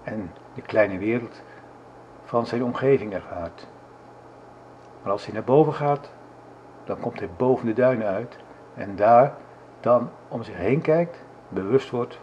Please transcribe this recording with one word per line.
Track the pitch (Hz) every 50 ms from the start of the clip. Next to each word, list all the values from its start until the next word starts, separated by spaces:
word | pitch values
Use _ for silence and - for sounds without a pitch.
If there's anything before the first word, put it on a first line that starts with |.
| -
en | - 110 110 98 85 - - - - -
de | 131
kleine | - - - 113 107 101 98 90
wereld | 98 107 113 120 117 110 - - - - - - - - - - - - - - - - - - -
van | - - 120 117
zijn | 113 - 120 127
omgeving | 123 120 - 131 135 139 135 107 107 98
ervaart. | 90 - - - 90 85 85 - - - - - - - - - - - - - - - - - - - - - - - - - - - - - -
Maar | - 98
als | 98 104 -
hij | - 101
naar | 107 107
boven | - 127 147 156 151 139
gaat, | - 147 147 147 143 - - - - - - - - - - - - - - - - -
dan | - 101 -
komt | - 120 - -
hij | 104 95 87 -
boven | 127 127 131 117 120
de | 117 110
duinen | 113 135 131 131 113 113 104
uit | 95 101 117 120 - - - - - - - - -
en | - - 101 101
daar | 92 101 110 117 120 131 147 143 - - - - - - - - -
dan | - 110 120 120 117 160 - - - -
om | - 127 113
zich | - -
heen | 90 85 98 127 151
kijkt, | 165 - 156 165 175 170 - - - - - - - -
bewust | - 92 92 98 117 135 - -
wordt | - 120 120 120 - -